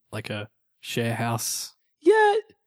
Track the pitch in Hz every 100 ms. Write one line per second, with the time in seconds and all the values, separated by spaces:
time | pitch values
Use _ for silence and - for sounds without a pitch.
0 | _ 104 - 104 104 _ _ _ - 123
1 | 117 113 117 117 - - - - _ _
2 | 330 427 427 415 - _